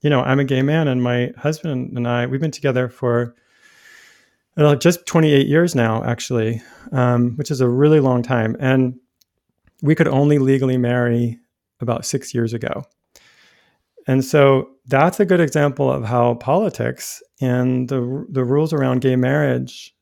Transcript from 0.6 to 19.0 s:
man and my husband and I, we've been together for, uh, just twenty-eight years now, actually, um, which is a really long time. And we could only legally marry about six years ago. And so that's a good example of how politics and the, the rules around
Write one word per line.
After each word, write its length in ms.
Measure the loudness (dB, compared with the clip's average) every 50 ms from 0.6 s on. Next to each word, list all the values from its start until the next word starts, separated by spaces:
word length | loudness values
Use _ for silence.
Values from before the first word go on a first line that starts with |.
| 0
man 260 | 0 0 0 0 0
and 140 | 0 0 0
my 300 | 0 0 -2 -2 -4 -6
husband 600 | -6 -6 -6 -6 -4 -6 -6 -6 -6 -6 -8 -6
and 120 | -4 -4 -2
I, 180 | -2 -2 -2
we've 140 | -2 -4 -4
been 100 | -4 -4
together 380 | -6 -4 -4 -2 -2 0 -2 -4
for, 460 | -6 -4 -2 0 0 0 -2 -4 -8 _ _ _ _ _ _ _ _ _ _ -20 -20 -20 -20 _ _ _ _ _ _ _ _ _ _
uh, 180 | 2 4 4 4
just 300 | 4 4 2 2 2 _
twenty-eight 400 | -2 2 2 4 4 4 4 4
years 280 | 4 2 2 2 2 2
now, 280 | 0 0 2 0 -2 -2
actually, 560 | -2 -4 -4 -4 -4 -4 -2 -2 -2 -4 -6 -8 -14 -20 -20 -16 -6
um, 460 | -2 0 0 2 2 2 0 0 -2
which 140 | -6 -6 -6
is 100 | -2 0
a 80 | 0 0
really 320 | 2 4 4 4 4 4
long 220 | 4 2 0 0 -2
time. 340 | -2 -2 0 0 -2 -4 -2
And 400 | 0 2 2 2 2 0 -2 -8 _ _ _ _ _ _ _ _ _ _ _ _ _ _ _ _
we 140 | 0 0 2
could 140 | 2 2 0
only 300 | 2 2 2 4 2 2
legally 380 | 2 2 2 2 0 0 0
marry 640 | 0 0 0 0 0 0 0 0 0 0 -2 -4 -8 _ _ _ _ _ _ _ _
about 240 | -6 -6 -6 -6 -6
six 300 | -6 -8 -8 -8 -6 -4
years 180 | -4 -4 -4 -4
ago. 320 | -6 -6 -6 -8 -8 -12 _ _ _ _ _ _ -20 _ _ _ _ _ _ _ _ _ _ _ _ _ _ _ -14 _ -2
And 160 | 0 0 0
so 460 | 0 2 4 4 6 4 2 0 -4 _ _ _
that's 340 | -2 0 2 2 2 2 0
a 40 | 0
good 160 | 2 2 2
example 500 | 2 0 2 0 0 0 0 0 -2 -2
of 140 | 0 -2 -4
how 300 | -2 0 2 2 2 0
politics 880 | -2 -2 -2 -2 0 0 -2 -4 -4 -6 -6 -6 -6 -12 -16 -16 -18 _ _ _ _
and 480 | -2 -2 0 0 0 0 0 -2 -2 -2
the, 380 | -4 -4 -4 -4 -6 -8 -10 -6
the 160 | -4 -4 -2
rules 280 | 0 0 0 0 0 0
around 280 | -2 0 0 0 0